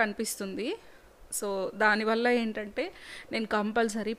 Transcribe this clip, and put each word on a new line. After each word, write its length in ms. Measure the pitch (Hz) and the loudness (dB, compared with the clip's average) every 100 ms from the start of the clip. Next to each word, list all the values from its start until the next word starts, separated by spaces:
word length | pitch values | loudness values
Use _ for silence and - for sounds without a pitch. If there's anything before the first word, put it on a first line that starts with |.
కనిపిస్తుంది. 640 | 214 202 214 - 196 190 233 453 - - - - - - | 0 0 -4 -4 -6 -4 -4 -6 -10 -20 -20 -20 -10 -6
So 320 | 208 196 185 202 | -2 -2 -2 2
దానివల్ల 440 | 214 208 220 226 240 240 | 4 4 4 2 4 4
ఏంటంటే 420 | 226 214 208 214 330 - - - - | 2 -4 -6 -4 -6 -8 -16 -16 -6
నేను 140 | 226 214 214 | -4 0 0
కంపల్సరీ 580 | 208 220 233 220 208 | 2 2 2 0 -4